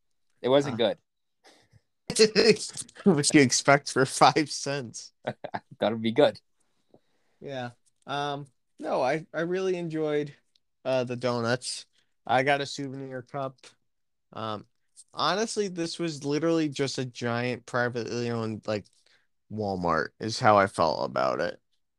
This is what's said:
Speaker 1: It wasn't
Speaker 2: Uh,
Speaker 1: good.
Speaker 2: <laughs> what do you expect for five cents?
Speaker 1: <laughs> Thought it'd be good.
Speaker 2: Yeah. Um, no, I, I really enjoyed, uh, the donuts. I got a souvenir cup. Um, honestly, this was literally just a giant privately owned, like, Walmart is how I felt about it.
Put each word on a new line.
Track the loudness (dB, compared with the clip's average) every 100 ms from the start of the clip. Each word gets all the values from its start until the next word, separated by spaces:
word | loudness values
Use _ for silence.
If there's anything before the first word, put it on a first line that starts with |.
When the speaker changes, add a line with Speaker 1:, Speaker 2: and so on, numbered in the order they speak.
| _ _ _ _
Speaker 1:
It | 2
wasn't | 2 2 0
Speaker 2:
Uh, | -2 -2
Speaker 1:
good. | _ _ _ _ -20 _ _ _ _ _ -4
Speaker 2:
<laughs> | 2 4 4 4 4 0 -12 -16 0
what | 2 4 6
do | 6
you |
expect | 6 4 4 4 4
for | 0 0
five | 4 4 4 -2
cents? | -4 -6 -6 -8 -14 -20 _
Speaker 1:
<laughs> | -10
Thought | -10 -10 -12 -12 -2 -2
it'd | 0
be | -2
good. | 4 2 2 _ _ _ _ _ _ _ _ _ _
Speaker 2:
Yeah. | -12 -10 -10 -12 _ _ -8
Um, | -6 -4 -6 -12 _ _ -12
no, | -4 0
I, | 0 -2 -4
I | -6
really | -2 -2 -2 -2
enjoyed, | -4 -4 -2 -2 -2 -10 _ _ _ _
uh, | -2 0
the | -2 -2
donuts. | -2 0 0 0 -2 -12 -14 _ _ _ 0
I | 2
got | 4 0
a | -2
souvenir | -8 -10 -10 -12 -12
cup. | -10 -10 -10 -12 -20 _ _ _ _ _ _
Um, | -10 -8 -8 -12 _ _ _ -14
honestly, | -4 -2 0 -2 -4 -6
this | -4 -6 -6
was | -8 -6 -4
literally | -2 0 0 -2
just | -2 -4 -4
a | -8
giant | -6 -4 -2 -2 -6 -4
privately | -2 0 -2 -4 -4 -4
owned, | -2 -4 -6 -4
like, | -6 -6 _ _ _ _ _ -14
Walmart | -6 -4 -2 0 0 0 -6
is | -8 2
how | 6 6
I | 6
felt | 2 0 0 -2
about | -2 0 0
it. | -4 -6 _ _ _